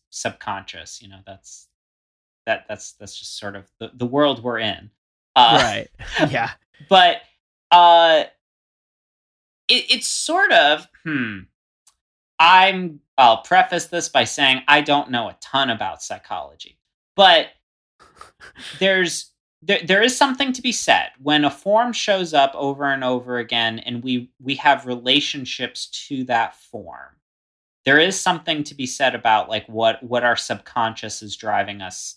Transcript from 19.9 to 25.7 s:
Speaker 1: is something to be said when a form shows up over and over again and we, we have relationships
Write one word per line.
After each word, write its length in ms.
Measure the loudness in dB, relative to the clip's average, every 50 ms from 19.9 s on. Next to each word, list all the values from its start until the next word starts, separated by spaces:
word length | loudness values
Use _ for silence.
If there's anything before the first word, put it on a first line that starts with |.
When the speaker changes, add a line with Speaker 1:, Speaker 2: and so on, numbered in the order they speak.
| 2 2
Speaker 1:
is 120 | 2 2 2
something 360 | 2 0 0 0 -2 -4 -4
to 80 | -4 -4
be 100 | -4 -6
said 360 | -4 -2 0 0 0 0 0 -4 -10 _
when 220 | -2 0 0 2 0
a 60 | 0
form 420 | -2 -4 -2 0 2 2 2 0 -4
shows 400 | -4 -2 -2 0 0 -2 0 2
up 180 | 2 2 2 0
over 300 | -4 -6 -6 -4 -4 -4
and 180 | -4 -4 -2
over 360 | -2 -2 -4 -4 -4 -6 -6 -6
again 400 | -4 -4 -2 -2 -2 -2 -4 -6
and 240 | -10 -10 -10 -8 -6
we, 260 | -6 -6 -6 -6 -10 _ _
we 140 | -10 -10 -8
have 280 | -2 0 0 0 0 -2
relationships 1000 | -8 -10 -6 -2 0 0 0 0 -2 -6 -10 -10 -12 -10 -10 -10 -10